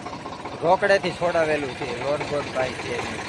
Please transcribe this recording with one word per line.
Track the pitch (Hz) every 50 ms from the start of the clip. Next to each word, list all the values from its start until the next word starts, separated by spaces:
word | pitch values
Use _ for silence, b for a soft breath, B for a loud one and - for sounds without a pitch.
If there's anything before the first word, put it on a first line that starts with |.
| - - - - - - - - - - - - -
રોકડેથી | 160 185 185 - 196 196 196 - 180
છોડાવેલું | 147 - 170 175 175 170 160 156 151 147 143 135 120
છે, | - 143 127 120 117 127
લોન | 139 147 147
બોન | 147 139 143 147 135 131 131
કાંઈ | 131 131 127 120
છે | - - -
નહીં. | 120 117 - 113 - - -